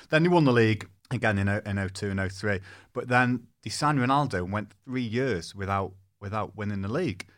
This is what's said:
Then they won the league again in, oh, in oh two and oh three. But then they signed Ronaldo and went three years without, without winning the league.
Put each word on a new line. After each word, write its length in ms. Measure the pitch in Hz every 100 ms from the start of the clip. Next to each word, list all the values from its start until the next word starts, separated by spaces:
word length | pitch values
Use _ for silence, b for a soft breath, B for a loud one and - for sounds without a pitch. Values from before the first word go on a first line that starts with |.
| B
Then 140 | 156
they 60 | 175
won 160 | 175
the 80 | 139
league 360 | 120 110 107 - _ _
again 280 | 120 110 98
in, 100 | 98
oh, 120 | 101 104
in 120 | 98
oh 100 | 95
two 220 | 95 101
and 80 | 98
oh 100 | 92
three. 300 | 95 107 95 B B B
But 140 | 123 123
then 380 | 123 123 123 - _
they 80 | 110
signed 280 | - 151 143
Ronaldo 400 | 123 139 135 92
and 120 | 90
went 200 | 104 98 _ 135
three 160 | 127
years 520 | 117 117 135 90 -
without, 380 | 101 98 98 95 - _ _
without 360 | 101 107 98 107
winning 240 | 104 101
the 60 | 98
league. 380 | 139 170 87 -